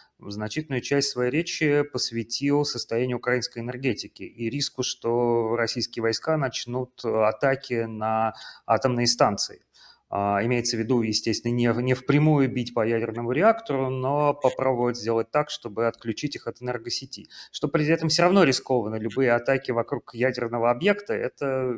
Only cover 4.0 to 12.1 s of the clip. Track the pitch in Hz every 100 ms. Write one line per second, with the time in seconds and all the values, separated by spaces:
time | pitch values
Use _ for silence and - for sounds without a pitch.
4 | 101 - 92 - 113 139 143 - 123 -
5 | 117 120 120 120 110 113 113 123 110 -
6 | 113 113 - 160 135 - - 123 127 -
7 | 120 110 107 110 139 135 - 120 113 110
8 | 110 110 113 - - - - 113 131 123
9 | 120 - 131 101 - - _ _ - _
10 | _ 101 101 101 113 123 117 110 110 123
11 | 110 107 - 110 120 120 120 120 127 127
12 | -